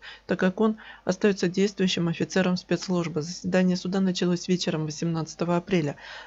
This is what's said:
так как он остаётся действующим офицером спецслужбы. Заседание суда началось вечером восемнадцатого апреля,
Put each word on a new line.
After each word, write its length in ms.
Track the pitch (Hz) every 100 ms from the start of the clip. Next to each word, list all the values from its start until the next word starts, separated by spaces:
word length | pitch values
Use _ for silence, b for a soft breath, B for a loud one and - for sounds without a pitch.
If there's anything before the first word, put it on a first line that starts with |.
| B B -
так 120 | 185
как 220 | 185 180
он 160 | 220 220 B B
остаётся 460 | - 185 214 190 180
действующим 580 | 185 196 - 185 - 170
офицером 480 | 165 175 190 185 180
спецслужбы. 640 | - 170 - 175 170 165
Заседание 540 | 165 180 180 185 185 180
суда 220 | 185 190
началось 500 | 190 180 180 175 -
вечером 380 | 180 - 160 156
восемнадцатого 720 | 151 170 165 156 - 170 175
апреля, 380 | 175 185 143 - B B